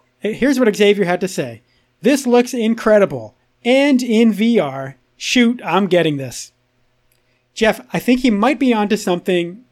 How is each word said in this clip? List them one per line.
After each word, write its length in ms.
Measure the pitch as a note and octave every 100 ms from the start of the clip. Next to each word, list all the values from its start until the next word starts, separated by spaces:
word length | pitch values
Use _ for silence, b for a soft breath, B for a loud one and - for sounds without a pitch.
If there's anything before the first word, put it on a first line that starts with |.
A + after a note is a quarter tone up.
| _ _
Hey, 140 | G#3 A3
here's 240 | B3 B3+
what 140 | B3+ G3+
Xavier 300 | G3+ G#3 F3
had 160 | F3+
to 60 | F#3
say. 340 | - C3+ A#2 _ _ _ _
"This 260 | G3 D4 B3
looks 280 | A#3+ B3 B3+
incredible. 800 | A3+ A3+ - G#3+ F#3 C3+ A2 - _ _ A#3
And 380 | C4 C#4+ C4
in 300 | B3+ A3 A#3
V 260 | F#3+ A3+ A#3
R, 360 | D3+ C3+ C3+ - _ _
shoot, 440 | - B3+ A#3+ B3 G3
I'm 240 | E3+ G3
getting 280 | F3 D#3+ D3
this." 360 | C3 - - _ _ _ _ _ _ _ _ _ _ -
Jeff, 300 | A3 A3+ -
I 60 | F3
think 220 | - B3+
he 100 | B3+
might 280 | G3+ A3+ C#4+
be 140 | C4+
onto 240 | A3 G#3 G#3+
something 680 | - F3 - F3+ E3+ G3 -